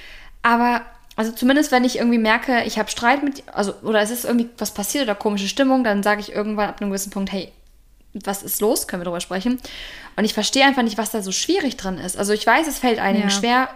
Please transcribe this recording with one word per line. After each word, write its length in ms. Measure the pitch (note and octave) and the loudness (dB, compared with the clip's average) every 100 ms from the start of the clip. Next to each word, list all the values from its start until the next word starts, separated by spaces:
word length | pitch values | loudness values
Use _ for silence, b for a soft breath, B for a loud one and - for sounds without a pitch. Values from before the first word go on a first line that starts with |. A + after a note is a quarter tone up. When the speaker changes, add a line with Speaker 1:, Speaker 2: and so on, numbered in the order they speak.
| B B B - | B B B -2
Speaker 1:
Aber, 400 | A#3 A#3 A#3+ A#3+ A#3 - - | 2 4 4 0 -4 -20 -12
also 160 | - A3 | -4 -4
zumindest, 400 | A#3 B3 C#4 D4 | 0 4 4 4
wenn 140 | B3+ | 4
ich 140 | A#3+ - | 2 2
irgendwie 200 | A#3+ A#3+ | 2 4
merke, 460 | A3 A3+ B3 A#3+ | 4 2 2 0
ich 140 | A3 A3 | 0 -2
hab 100 | G#3 | -4
Streit 320 | - A#3+ C#4 | 0 2 2
mit, 220 | C#4+ C4+ - | 0 -6 -8
also, 220 | - G3 - | -4 -4 -4
oder 180 | - G#3+ | 0 2
es 100 | G#3 | 2
ist 140 | A#3+ | -2
irgendwie 240 | - A#3+ A#3 - | 0 0 0 -4
was 160 | G#3 | -8
passiert 300 | - - C#4+ | -6 -4 -2
oder 100 | B3 | -2
komische 320 | G3+ A3 G3+ G3 | -2 -2 -2 -2
Stimmung, 380 | - C4+ C4 | 0 2 4
dann 180 | A#3 G3+ | 2 2
sag 160 | G#3 G#3 | 2 0
ich 140 | G3+ | -2
irgendwann 360 | - G#3 G#3+ G3+ | -6 -4 -2 -2
ab 120 | - | -2
einem 100 | G3+ | -4
gewissen 220 | G3 G3 | -4 -6
Punkt, 180 | G3+ G3 | -6 -4
„Hey, 220 | G3 - - _ _ _ _ - | -4 -8 -14 _ _ _ _ -16
was 300 | G#3+ F#3+ G3 | -12 -6 -6
ist 180 | E3+ - | -6 -2
los? 280 | G#3 C#4+ - | 0 0 -2
Können 140 | F#3 | -6
wir 20 | |
drüber 160 | F3 F3 | -6 -6
sprechen?“ 400 | - F#3 A#3+ B3+ B B B B B B | -6 -4 -2 -4 B B B B B B
Und 80 | |
ich 100 | G#3 | 0
verstehe 300 | G#3+ G#3 C4 | 0 0 4
einfach 180 | C4+ C4+ | 4 4
nicht, 160 | A#3 G#3 | 2 0
was 140 | A3 | -4
da 100 | A3 | -4
so 80 | F#3+ | -4
schwierig 460 | F#3 - F#4 C#4+ - | -4 0 0 0 -4
dran 220 | F#3+ F3+ | -6 -6
ist. 180 | F3+ - | -6 -4
Also 160 | G3+ | 0
ich 120 | G#3 | 0
weiß, 220 | A3 B3+ D#4+ | 4 4 2
es 140 | C4+ | 0
fällt 180 | B3+ A3 | 0 2
einigen 260 | G3 G#3+ | 2 2
Speaker 2:
Ja. 60 | G3+ | 2
Speaker 1:
schwer. 380 | G3+ A3+ B3 B3+ | 0 2 2 2